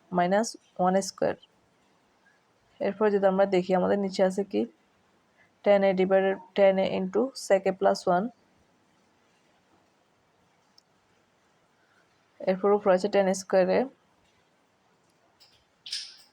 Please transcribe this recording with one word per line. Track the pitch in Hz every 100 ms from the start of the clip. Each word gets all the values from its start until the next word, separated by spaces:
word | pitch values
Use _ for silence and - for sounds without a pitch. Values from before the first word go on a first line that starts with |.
| _ 180
minus | 175 202 233 - _ - 180
one | 190 185
square। | - 78 - _ _ _ _ _ _ _ _ _ _ _ _ _ _ 196
এরপর | 196 214 202
যদি | 190
আমরা | 190 196 185
দেখি, | 180 185
আমাদের | 185 202 196
নিচে | 190 190
আছে | 185 202
কি | 208 240 _ _ _ _ _ _ _ _ _ -
টেন | 202 196
এ | 185
divided, | 185 190 190 196 - -
টেন | 196 190
এ | 190 190
into | 190 196 254 - -
sec | 196 190
a | 190
plus | 196 196 - 180
one, | 226 - _ _ _ _ _ _ _ _ _ _ _ _ _ _ _ _ _ _ _ _ _ _ _ _ _ _ _ _ _ _ _ _ _ _ _ _ _ _ _ _ -
এরপর | 185 202 202
উপরে | 202 185
আছে | 202 202
টেন | 190 190
স্কয়ার | - 190 185 185
এ | 262 _ _ _ _ _ _ _ _ _ _ _ _ _ _ _ _ _ _ _ - - - - _